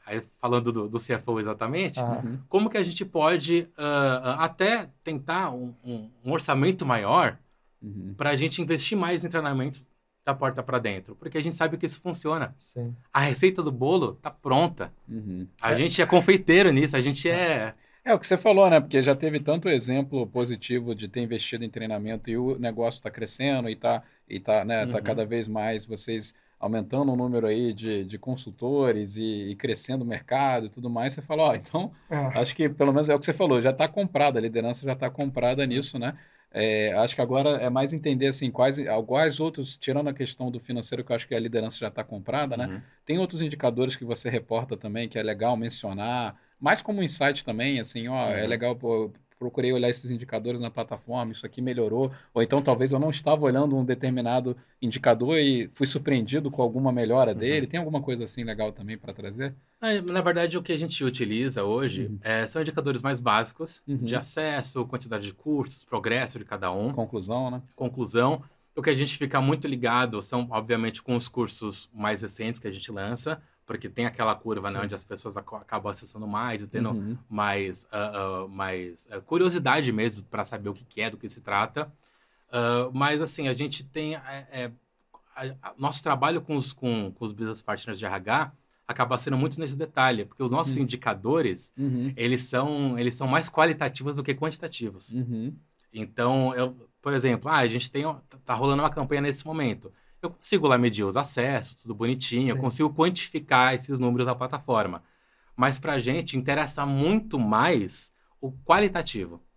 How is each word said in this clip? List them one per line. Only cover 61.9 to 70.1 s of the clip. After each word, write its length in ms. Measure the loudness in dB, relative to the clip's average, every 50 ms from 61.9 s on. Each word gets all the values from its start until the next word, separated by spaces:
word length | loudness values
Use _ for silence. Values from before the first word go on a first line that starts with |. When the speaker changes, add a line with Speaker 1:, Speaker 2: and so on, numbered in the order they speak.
| -2 -2 -4
Speaker 3:
Uhum. 120 | -6 -6 -6 -2
Speaker 1:
é, 240 | -2 0 0 0
são 160 | -2 -2 -4 -4
indicadores 400 | -2 -2 -2 -2 -2 -2 -2 -2
mais 160 | -2 -2 0
básicos 640 | 2 2 4 4 2 0 -4 -10 -10 -10 -10 -10 _ -6
Speaker 3:
Uhum. 80 | -4
Speaker 1:
de 180 | -4 -2 -2 -2
acesso, 720 | -4 -4 -4 -4 -4 -2 -2 -2 -4 -4 -4 -4 -6 -4
quantidade 400 | -4 -6 -8 -6 -6 -6 -6 -6
de 80 | -8 -12
cursos, 500 | -8 -4 -2 0 0 -2 -4 -8 -14 -10
progresso 540 | -6 -6 -4 0 0 0 0 -2 -4 -6 -10
de 60 | -10
cada 260 | -10 -8 -4 -4 -2
um. 220 | -2 -2 -2 -4 -4
Speaker 3:
Conclusão, 580 | -4 -6 -6 -6 -8 -6 -4 -4 -4 -4 -4
né? 100 | -6 -8 -12 -14 _
Speaker 1:
Conclusão. 720 | -8 -6 -6 -4 -4 -4 0 2 4 4 4 2 0 -4 -12 _ _ _ _ _
O 40 | -2 0
que 80 | 2
a 40 | 2
gente 240 | 2 2 -2 -2 -4
fica 220 | -4 -2 0 2
muito 260 | 2 2 2 0 -2
ligado 560 | -4 -4 -2 0 2 2 2 2 2